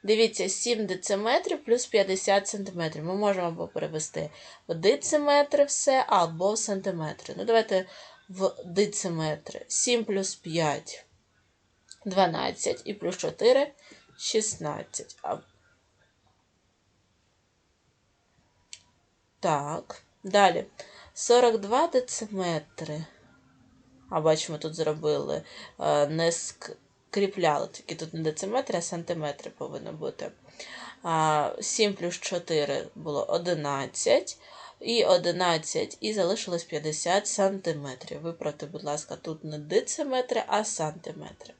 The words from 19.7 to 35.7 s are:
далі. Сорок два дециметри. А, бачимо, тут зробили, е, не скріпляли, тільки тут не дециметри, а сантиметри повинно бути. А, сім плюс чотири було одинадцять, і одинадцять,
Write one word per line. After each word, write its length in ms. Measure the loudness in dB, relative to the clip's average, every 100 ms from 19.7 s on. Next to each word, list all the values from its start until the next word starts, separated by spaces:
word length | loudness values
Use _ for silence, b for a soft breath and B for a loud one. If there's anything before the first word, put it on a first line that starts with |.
| -8 -10 -18 _ _
далі. 420 | 0 6 6 6 -4 _ B B B
Сорок 440 | -10 4 6 8 4
два 300 | 0 2 2
дециметри. 1160 | 2 0 -8 -6 -4 -2 -2 -4 -12 -8 -8 -10 b b b _ _ _ _ _ _ -4
А, 120 | 0
бачимо, 360 | 4 4 2 -6
тут 180 | -6 -2
зробили, 680 | -2 0 0 0 0 -4 B B B B
е, 280 | 2 4 2
не 240 | 2 2
скріпляли, 1400 | 0 -6 -12 -16 -16 _ _ _ 0 0 2 2 2 -2
тільки 280 | -10 -12 -10
тут 180 | -8
не 60 | -4
дециметри, 580 | -4 -2 -2 -2 -2 -4
а 40 |
сантиметри 680 | -4 -8 -4 -4 -4 -6 -12
повинно 420 | -10 -10 -8 -10
бути. 380 | -8 -8 -8 -12 -12 -20 B B B B B
А, 480 | -2 2 4 4 2 -2
сім 320 | -4 2 2
плюс 260 | 2 -6 -4
чотири 680 | -4 -6 0 0 0 -2 -6 -10
було 280 | -6 -2
одинадцять, 1120 | 0 0 0 -2 0 -4 -4 -2 4 4 4 -14 B B B B
і 240 | -2 2
одинадцять, 920 | 6 6 4 0 2 2 0